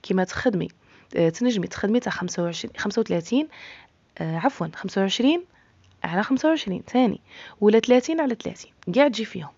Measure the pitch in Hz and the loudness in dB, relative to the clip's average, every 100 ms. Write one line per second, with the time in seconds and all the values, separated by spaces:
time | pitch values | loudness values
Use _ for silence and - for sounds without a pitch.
0 | - 190 185 - 262 190 170 _ _ - | -2 -2 0 0 -2 0 -4 _ _ -20
1 | _ - 165 165 247 214 175 - 202 240 | _ 0 0 2 0 0 -4 -4 0 0
2 | 226 - 180 - 170 165 - - 208 226 | 0 -6 -6 -4 -4 -6 -12 -6 -4 -2
3 | 220 175 165 247 311 - - - - _ | 0 -2 0 0 -2 -10 -20 -20 -20 _
4 | _ - 165 165 262 - 165 - 196 196 | _ -8 -4 -2 -2 -2 -8 -6 -6 -2
5 | 196 - 254 349 359 _ _ _ _ _ | 0 2 2 2 -4 _ _ _ _ _
6 | 165 170 214 269 311 320 - 180 - 247 | -4 -4 0 0 2 0 -2 -8 -2 2
7 | 247 - _ - - - 208 226 226 247 | 2 0 _ -20 -20 2 4 6 6 4
8 | 247 320 285 226 - - - _ - 196 | 4 0 0 -2 -8 -12 -20 _ -2 4
9 | 285 214 220 185 147 | 4 2 -6 -8 -12